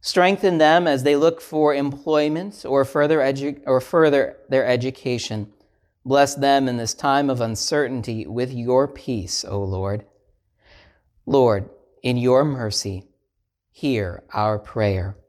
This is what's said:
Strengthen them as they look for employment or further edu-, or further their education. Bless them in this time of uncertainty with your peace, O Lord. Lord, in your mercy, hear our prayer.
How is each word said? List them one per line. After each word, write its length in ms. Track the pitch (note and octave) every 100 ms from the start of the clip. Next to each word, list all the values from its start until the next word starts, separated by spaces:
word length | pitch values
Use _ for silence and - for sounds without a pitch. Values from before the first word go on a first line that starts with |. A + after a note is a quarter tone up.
Strengthen 580 | - - F3+ G3 G3 E3+
them 280 | D#3 E3 F3
as 160 | C#3
they 140 | C3 C#3+
look 240 | D#3 E3
for 340 | - D#3 D3+ C#3+
employment 880 | C#3 C#3 - D3+ D3+ D#3 G3 G3+ -
or 200 | C3+ C3+
further 340 | D3+ D3 D#3+
edu-, 400 | C3 C#3 C#3 C#3+ -
or 140 | B2+
further 560 | B2+ F3 D#3+ C#3+ B2+ - _
their 180 | C3 B2
education. 840 | B2 B2+ C3 - B2 - A2 G2+ _ _ _ _ _ B2+
Bless 300 | C#3 C#3 C#3
them 340 | C#3 C#3 C3
in 80 | A#2+
this 160 | A2+
time 360 | - D3 C#3 C#3+
of 120 | B2+
uncertainty 840 | A2+ G#2+ - D3+ C3+ B2+ A2+ A2+ D#2
with 280 | A2 B2+
your 340 | B2+ A#2+ B2+ C#3+
peace, 560 | C#3+ - A#2+ F2+ -
O 180 | F#2+ G2+
Lord. 440 | G2 F#2+ F#2+ G#2 - _ _ _ _ _ _ _ _ _ _ _ -
Lord, 440 | C#3 B2 G2+ G2+ - _ _
in 140 | B2+ B2
your 300 | B2 B2+ D3+
mercy, 640 | C3+ A2+ G#2 G#2 F#2 - _ _ _ _ _ _
hear 520 | _ D3 B2 F#2+ F2 _
our 240 | - G#2+ G#2+
prayer. 600 | - - G#2+ F#2+ F#2 G2